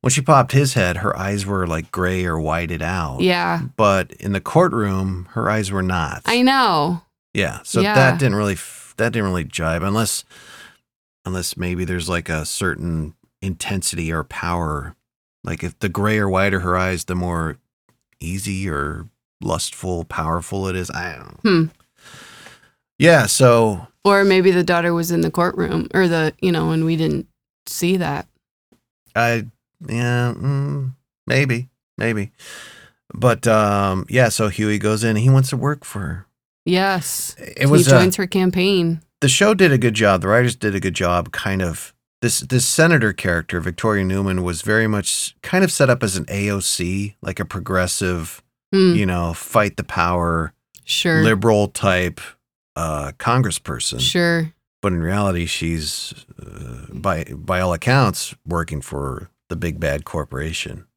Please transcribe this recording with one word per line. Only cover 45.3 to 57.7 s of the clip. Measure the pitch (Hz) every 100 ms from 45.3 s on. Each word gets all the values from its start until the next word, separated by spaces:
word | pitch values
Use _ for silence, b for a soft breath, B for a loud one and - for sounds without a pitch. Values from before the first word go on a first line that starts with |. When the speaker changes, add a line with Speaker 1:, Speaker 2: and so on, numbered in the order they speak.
| _
Speaker 1:
kind | - 185
of | 185
set | - 131
up | 123
as | 107 92
an | -
A | 98 101
O | 98
C, | 90 - 87 98 101 -
like | - 92
a |
progressive, | 95 98 92 92 90 - 92 90 80 - _ _ _
Speaker 2:
Hmm. | 196 185
Speaker 1:
you | 170 98
know, | 90 85
fight | 82 - 113 104 -
the |
power, | - - 87 87 85 82 80 _ _ _
Speaker 2:
Sure. | - - 175 160
Speaker 1:
liberal | 107 107 113 104 101
type, | - 101 92 90 - - - _ _ _ -
uh, | 82 76 71 -
congressperson. | - 127 117 - - 64 - -
Speaker 2:
Sure. | 131 180 170 170 160 _ _ _
Speaker 1:
But | 101
in | 85
reality, | 82 98 101 87 85
she's, | - 82 82 76 - - - - -
uh, | - - 64 60 -
by, | 64 98 82
by | - - - 90
all | 92